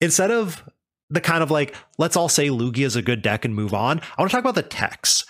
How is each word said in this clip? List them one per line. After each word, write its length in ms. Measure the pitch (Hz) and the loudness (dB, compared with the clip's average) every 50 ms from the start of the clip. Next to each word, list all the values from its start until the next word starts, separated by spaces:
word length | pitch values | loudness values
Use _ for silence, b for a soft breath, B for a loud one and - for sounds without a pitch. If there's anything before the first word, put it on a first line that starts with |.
Instead 300 | 170 170 151 - 185 208 | 0 2 2 2 2 2
of 340 | 233 233 220 180 156 - - - - _ _ _ _ _ _ - | 2 0 -2 -4 -6 -10 -16 -20 -20 _ _ _ _ _ _ -4
the 100 | 147 170 | -4 -2
kind 220 | - - 165 165 | 0 2 2 2
of, 80 | 160 143 | 2 2
like, 240 | 156 151 143 139 B B B B _ - | 2 0 0 -2 B B B B _ -2
"Let's 180 | 156 170 - | 0 2 2
all 120 | 175 170 160 | 2 2 2
say 200 | - - 147 143 | 2 2 2 2
Lugia 360 | 135 113 120 127 113 127 139 | 0 0 -2 -2 0 0 0
is 100 | 131 107 | 0 0
a 60 | 120 | 0
good 180 | 92 120 123 110 | 0 0 0 0
deck 240 | 98 107 104 110 - | 0 0 0 0 -2
and 100 | 117 107 | -4 -2
move 200 | 104 107 101 104 | -2 -2 -2 0
on," 240 | 101 113 127 156 165 | 0 2 0 0 -2
I 220 | - - - - | -4 -6 -2 -2
wanna 80 | 170 190 | 0 0
talk 100 | 247 247 | 0 0
about 140 | 247 262 226 | 0 0 0
the 80 | 170 | 0
techs. 640 | - - - - - - - - - - - - - B | -2 -4 -4 -4 -4 -4 -4 -2 0 0 0 0 -2 B